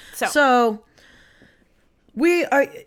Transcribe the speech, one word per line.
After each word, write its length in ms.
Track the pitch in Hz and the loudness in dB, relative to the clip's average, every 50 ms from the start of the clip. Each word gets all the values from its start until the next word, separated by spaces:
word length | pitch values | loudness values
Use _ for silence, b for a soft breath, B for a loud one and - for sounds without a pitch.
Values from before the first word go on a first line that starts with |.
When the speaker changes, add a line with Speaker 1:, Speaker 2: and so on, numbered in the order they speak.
| B B B | B B B
Speaker 1:
So, 120 | - 247 | -6 -6
Speaker 2:
So, 560 | 202 - 294 285 269 254 247 240 233 214 214 - b b b b b b b b b b b b b b b b b b b b b _ _ _ _ _ | -2 0 0 2 2 4 2 2 0 -2 -6 -12 b b b b b b b b b b b b b b b b b b b b b _ _ _ _ _
we 320 | - 269 339 349 349 320 | -2 0 0 0 0 0
are, 200 | - - 277 277 415 - - - | 0 0 0 0 -2 -6 -14 -10